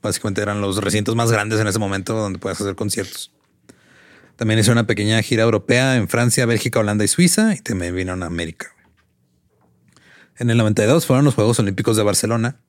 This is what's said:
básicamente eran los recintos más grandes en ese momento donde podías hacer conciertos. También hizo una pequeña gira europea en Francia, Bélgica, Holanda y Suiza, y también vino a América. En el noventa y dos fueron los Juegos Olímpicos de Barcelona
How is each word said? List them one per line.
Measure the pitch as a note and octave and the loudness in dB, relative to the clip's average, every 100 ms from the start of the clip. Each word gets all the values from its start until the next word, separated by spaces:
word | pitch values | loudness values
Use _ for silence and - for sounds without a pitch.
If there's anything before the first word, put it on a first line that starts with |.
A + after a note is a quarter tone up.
básicamente | A2 - A2 G2 | -4 -4 -4 -4
eran | G#2 G#2 | -4 -2
los | G2+ F#2+ | -2 -2
recintos | G2+ G#2 G#2 A2+ | -2 -2 -2 0
más | A#2 | 0
grandes | A2+ G#2 A2 | 0 0 0
en | G#2+ | 0
ese | G2 | -2
momento | G2+ G2 F#2+ A2 | -2 -4 -4 -4
donde | G#2 F2+ | -4 -6
podías | G2 F2+ | -8 -6
hacer | G2+ F#2 | -6 -4
conciertos. | G#2 G#2 G2 - - _ _ _ _ - _ _ - - _ _ | -6 -6 -8 -10 -16 _ _ _ _ -20 _ _ -20 -20 _ _
También | A2+ A2 | -2 2
hizo | G#2 | 2
una | A#2 A2 | 2 2
pequeña | G#2+ G#2 A2+ | 0 0 0
gira | G#2+ A#2 | 0 2
europea | A2+ A2 - B2 C3 B2+ | 2 2 0 0 2 0
en | G2 | 0
Francia, | A#2 A#2+ - A#2+ | 0 0 2 0
Bélgica, | A#2 B2 A#2 | 0 0 -2
Holanda | G#2 G#2+ | 0 0
y | G#2 | 0
Suiza, | - F3 - A3 | 2 2 4 2
y | F3+ | 0
también | - G2 F2 F#2 | -4 -6 -4 -4
vino | F#2 | -4
a | F#2 F2 | -6 -6
América. | E2+ E2 E2 - _ _ _ _ _ _ _ _ _ _ _ _ _ _ - _ - | -6 -6 -8 -18 _ _ _ _ _ _ _ _ _ _ _ _ _ _ -20 _ -4
En | A#2+ | 2
el | A#2 | 4
noventa | G#2+ G#2 | 4 2
y | G#2+ | 4
dos | D#3+ - | 2 4
fueron | C3 C#3+ | 4 4
los | |
Juegos | B2 G#2+ A#2 | 4 2 2
Olímpicos | G2+ F#2+ G2+ G#2+ | 0 0 0 2
de | |
Barcelona | G#2 G2 C3 A#2 A2+ - | 2 0 0 -2 -2 -6